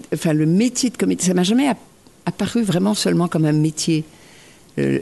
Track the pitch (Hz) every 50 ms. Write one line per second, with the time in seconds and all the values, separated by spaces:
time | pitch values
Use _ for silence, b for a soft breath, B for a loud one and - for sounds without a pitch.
0 | - - - 156 - 170 151 151 156 156 170 190 233 254 247 - - 233 - -
1 | 196 185 180 - - 180 180 180 180 180 226 254 285 277 226 - - - - _
2 | _ - - - - - - - 208 - - 233 226 196 151 175 190 208 208 -
3 | - 185 175 170 170 170 - 165 156 151 151 151 151 160 156 - - 175 160 151
4 | 156 B B B B B B B B B B B B B - 143 139 139 135 139